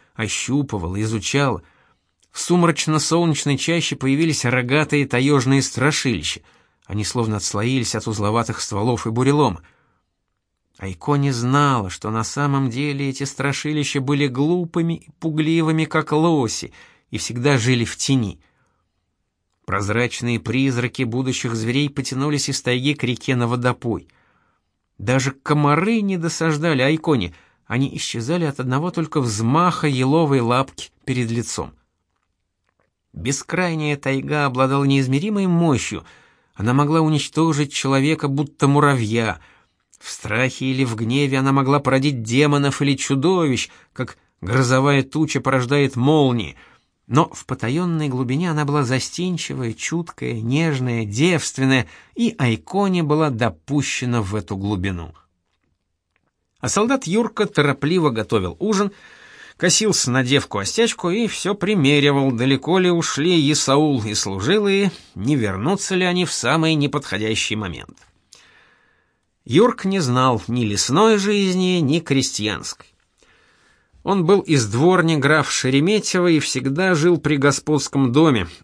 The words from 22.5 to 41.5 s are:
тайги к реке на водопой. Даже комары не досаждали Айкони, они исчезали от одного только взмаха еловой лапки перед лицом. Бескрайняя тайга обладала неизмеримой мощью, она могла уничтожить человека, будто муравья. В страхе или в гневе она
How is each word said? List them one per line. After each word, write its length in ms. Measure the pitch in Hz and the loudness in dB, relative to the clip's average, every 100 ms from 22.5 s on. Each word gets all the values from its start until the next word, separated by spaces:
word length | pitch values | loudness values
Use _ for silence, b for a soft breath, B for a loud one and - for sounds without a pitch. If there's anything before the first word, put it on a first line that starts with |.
| 135 | -4
тайги 320 | - 123 135 147 | -2 -2 -2 -2
к 80 | |
реке 320 | 127 123 - 127 | -2 -4 -2 0
на 120 | 117 | 0
водопой. 640 | 123 123 123 117 98 - _ _ _ _ _ _ _ _ - | 0 -2 -2 -4 -6 -8 _ _ _ _ _ _ _ _ -10
Даже 340 | 98 131 131 | -2 0 0
комары 680 | - - 151 143 147 190 226 | -4 -2 2 4 2 2 0
не 160 | 202 185 | 0 -2
досаждали 640 | 160 - 165 147 165 139 | -4 -2 -2 0 0 2
Айкони, 520 | 131 160 160 135 87 b b b - | 2 0 0 0 0 b b b -6
они 300 | 120 139 - | -2 -2 -4
исчезали 480 | - 117 113 175 | -8 -6 -4 -2
от 160 | 160 135 | -2 -4
одного 320 | 127 131 175 | -2 -2 -2
только 300 | 170 156 156 | -4 -4 -2
взмаха 680 | 123 104 113 151 180 - 156 | -2 0 2 2 2 2 0
еловой 540 | 127 131 156 156 139 | 0 2 2 4 2
лапки 500 | 117 123 135 - - _ - | 2 0 -2 -6 -18 _ -6
перед 260 | 120 117 | -2 -2
лицом. 420 | 117 107 - 69 - _ _ _ _ _ _ _ _ _ _ _ _ _ | -2 -4 -6 -10 -12 _ _ _ _ _ _ _ _ _ _ _ _ _
Бескрайняя 840 | - 101 139 - 175 180 156 151 143 | -10 -6 -6 -6 -4 -2 -2 -2 -4
тайга 500 | 135 135 139 151 143 | -2 -4 -2 -2 0
обладала 380 | 123 131 139 | 0 0 2
неизмеримой 640 | 139 139 127 135 202 208 185 | 2 2 2 0 0 0 2
мощью, 560 | 170 165 123 - 92 - b b b b - | 2 4 2 0 -8 -12 b b b b -6
она 180 | 107 | 0
могла 280 | 131 147 160 | 2 2 2
уничтожить 680 | 156 151 - 151 165 143 143 | 2 2 -2 0 0 0 -2
человека, 560 | - 135 135 143 156 147 | -2 0 2 2 0 -2
будто 400 | 139 147 - 139 | -2 -4 0 2
муравья. 720 | 147 147 131 110 113 110 85 b b b _ _ - | 4 4 2 0 0 -2 -4 b b b _ _ -20
В 140 | - | -16
страхе 540 | - 110 110 127 - 131 | -12 -6 -2 -2 -2 -4
или 180 | 131 | -2
в 120 | 127 110 | -2 -2
гневе 440 | 110 135 143 135 | -2 0 0 0
она 140 | 135 | 2